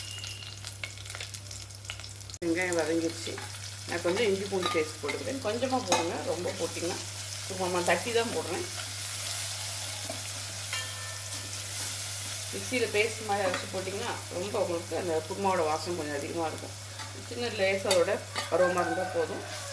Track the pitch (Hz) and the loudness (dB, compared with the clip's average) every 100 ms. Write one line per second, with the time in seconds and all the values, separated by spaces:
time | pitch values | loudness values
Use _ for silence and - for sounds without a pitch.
0 | - - - - - - - - - - | -6 -6 -8 -8 -10 -10 -10 -8 -10 -8
1 | - - - - - - - - - - | -8 -8 -6 -8 -8 -10 -10 -10 -8 -10
2 | - - - - 170 165 185 170 151 165 | -10 -10 -10 -4 0 2 2 2 2 2
3 | 160 - - - - - - - - 170 | 0 -2 -4 -4 -6 -6 -8 -8 -4 0
4 | 175 196 226 190 196 190 175 165 151 - | 2 4 4 2 2 0 2 2 0 -2
5 | 143 - 110 269 214 233 254 254 190 170 | -4 -2 -2 -2 0 0 2 2 4 4
6 | 170 233 - 165 185 185 165 160 240 180 | 4 0 0 0 0 -2 -2 0 0 -2
7 | - - - - - 185 180 180 175 180 | -4 -6 -4 -4 -4 0 2 4 4 4
8 | 240 233 233 160 156 175 - - - - | 4 2 4 0 0 -2 -2 -2 -2 -2
9 | - - - - - - - - - - | -2 0 0 0 -2 -2 -2 -2 -4 -4
10 | - - - - - - - 494 - - | -4 -4 -4 -4 -4 -4 -2 -2 -2 -2
11 | - - - - - - - - - - | -4 -4 -4 -4 -4 -4 -2 0 0 0
12 | - - - - - 196 - 247 214 208 | 0 0 -2 -2 -2 -2 0 2 4 4
13 | 226 - 214 202 185 180 196 190 185 196 | 2 2 0 2 2 0 -2 -2 -2 -2
14 | 240 - - 170 202 220 - 170 165 160 | -2 -2 -4 -2 0 2 2 0 0 0
15 | 180 160 - 190 190 185 156 160 180 175 | 2 2 0 0 4 4 4 2 0 -2
16 | 147 143 160 170 160 151 - - - - | -2 -2 -2 0 0 -2 -6 -8 -8 -8
17 | - - - 240 240 208 190 196 202 185 | -8 -8 -6 -2 -2 4 4 4 6 6
18 | 170 - - - - 170 180 180 165 175 | 6 4 0 -4 2 6 6 6 4 2
19 | 180 170 156 - - - - | 2 2 0 -2 -6 -6 -6